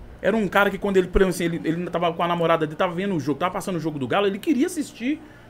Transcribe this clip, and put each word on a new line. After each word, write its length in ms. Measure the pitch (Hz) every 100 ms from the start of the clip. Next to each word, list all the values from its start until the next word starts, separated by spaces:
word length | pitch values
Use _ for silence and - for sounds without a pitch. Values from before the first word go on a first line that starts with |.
| - -
era 160 | 190 226
um 100 | 185
cara 220 | 196 202
que 60 | 190
quando 180 | 202 190
ele, 120 | 180
por 140 | 196
exemplo, 120 | 190
assim, 100 | 175
ele, 160 | 170 165
ele 240 | 160 165 175
tava 220 | 175 170
com 100 | 170
a 60 | 175
namorada 380 | 170 165 160 156
dele, 100 | 156
tava 160 | 185
vendo 200 | 170 202
o 60 | 165
jogo, 180 | 131 139
tava 140 | 180
passando 220 | 190 196 165
o 40 |
jogo 180 | 156 147
do 80 | 123
Galo, 180 | 185 202
ele 120 | 196
queria 280 | 339 254 359
assistir. 540 | 320 - - 247 302 - -